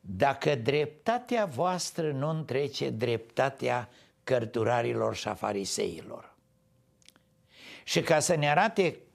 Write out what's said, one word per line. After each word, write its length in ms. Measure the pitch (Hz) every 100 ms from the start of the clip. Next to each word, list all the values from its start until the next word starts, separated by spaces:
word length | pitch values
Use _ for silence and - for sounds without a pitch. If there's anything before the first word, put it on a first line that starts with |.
"Dacă 540 | - 92 135 135 151 143
dreptatea 880 | 113 143 147 - - 240 247 240 202
voastră 680 | 120 180 180 - - 156
nu 180 | 135 147
întrece 600 | 160 151 127 143 - 139
dreptatea 1000 | 117 120 113 113 - 131 - 127 123 117 - - _
cărturarilor 920 | - 127 113 113 110 120 120 117 110 107
și 120 | -
a 60 |
fariseilor." 1000 | 98 107 104 98 - 98 80 - - - _ _ _ _ _ _ _ - _ _ _ _ - - -
Și 180 | - -
ca 180 | 139 156
să 160 | - 165
ne 140 | 147
arate 500 | 151 220 220 175 - -